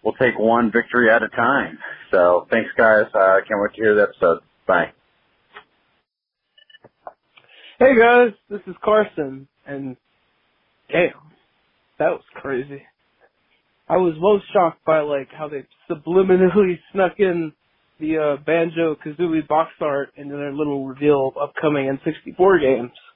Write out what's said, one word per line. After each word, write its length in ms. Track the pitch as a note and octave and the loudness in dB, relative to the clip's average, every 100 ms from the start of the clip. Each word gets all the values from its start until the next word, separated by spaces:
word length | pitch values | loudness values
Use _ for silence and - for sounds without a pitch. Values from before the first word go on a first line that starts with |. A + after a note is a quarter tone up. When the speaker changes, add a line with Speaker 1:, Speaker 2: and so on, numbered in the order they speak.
Speaker 1:
we'll 100 | A2 | -6
take 260 | - B2+ - | -2 -2 0
one 320 | A2 A#2 A#2 | 0 2 2
victory 400 | A2+ A#2 B2 A#2 | -2 -2 0 2
at 100 | A2+ | 2
a 60 | A2 | 0
time. 480 | - A#2+ C3+ G2+ D#2 - - - | -2 0 0 -4 -12 -18 -18 -2
So, 380 | F#2+ F2 F2 - | 2 4 2 0
thanks, 200 | A#2 G#2+ - | -4 -4 0
guys. 280 | A2+ G#2+ A2 | 4 4 2
Uh, 60 | G#2+ | 2
I 220 | F#2+ F#2+ - | 2 2 0
can't 140 | G#2 | -4
wait 120 | G#2 - | -4 -2
to 60 | |
hear 140 | A2 G#2 | 0 2
the 80 | |
episode. 360 | G2+ - F2 D#2+ _ _ - | 0 0 0 0 _ _ -2
Bye. 240 | F2+ E2 _ _ _ _ _ _ - _ _ _ _ _ _ _ _ _ _ _ _ _ _ - _ _ _ _ - - _ | 0 0 _ _ _ _ _ _ -20 _ _ _ _ _ _ _ _ _ _ _ _ _ _ -20 _ _ _ _ -20 -20 _
Speaker 2:
Hey, 180 | C4 B3 | 2 4
guys. 340 | A#3 A#3+ B3 G3+ _ | 4 4 2 -2 _
This 120 | G3+ F#3+ | -16 -14
is 80 | F3 | -8
Carson, 640 | - G#3+ G#3 - C#3 C3+ C#3 _ - | 0 0 0 -6 -10 -10 -20 _ -16
and 300 | C#3 C3+ B2 _ _ _ _ _ _ _ _ _ | -12 -12 -14 _ _ _ _ _ _ _ _ _
damn, 200 | D#3+ F3 - _ _ _ _ _ _ _ _ | -2 -2 -4 _ _ _ _ _ _ _ _
that 100 | D#3 | -4
was 140 | E3+ _ - | -4 _ -16
crazy. 480 | C#3 B2+ C#3+ C#3 _ _ _ _ _ _ _ _ _ _ _ | -8 -8 -8 -16 _ _ _ _ _ _ _ _ _ _ _
I 100 | E3 | 0
was 160 | F3+ D#3 | 0 0
most 260 | F#3 G#3 - | 0 0 0
shocked 300 | G3+ E3+ - - | 0 0 -2 -2
by, 160 | D#3 | -2
like, 260 | D3 C#3+ C3+ D3+ | 0 -6 -6 -14
how 120 | D3+ | -12
they 160 | D3 C3 _ _ | -12 -16 _ _
subliminally 920 | D#3+ D#3+ F#3 F#3+ F#3 F#3 F#3 F#3+ F3 _ | -10 -2 0 2 4 4 2 0 -2 _
<laughs> 80 | |
snuck 200 | G3 F3+ - | -2 -2 0
in 320 | G3 E3+ D#3+ _ _ _ _ _ | -2 -2 -6 _ _ _ _ _
the, 180 | D#3 D#3+ | -6 -2
uh, 260 | D3+ C#3+ | -2 -4
Banjo-Kazooie 1040 | D3 E3 E3 D#3+ E3 D3+ D#3 D3+ F3 D#3+ D3+ | -2 0 0 -2 -4 -4 -10 -6 -2 -2 0
box 240 | D3+ E3 - | -2 -2 -4
art 280 | D#3 C#3 C#3 - | -4 -4 -6 -12
in 140 | C#3+ | -14
their 240 | C#3+ C#3+ | -10 -10
little 340 | C#3 D3+ C#3+ C3+ | -6 -4 -4 -8
reveal 400 | C3 D3 C#3+ C3+ | -2 2 2 0
of 100 | - C#3+ | -4 -8
upcoming 380 | - D#3 D3 C3+ | -2 -2 0 -2
N 100 | C3+ | -4
sixty-four 560 | E3 D3+ - - F#3 F#3 | -6 -8 -14 2 4 4
games. 320 | C3+ A#2+ A#2+ - - | 4 0 -4 -14 -20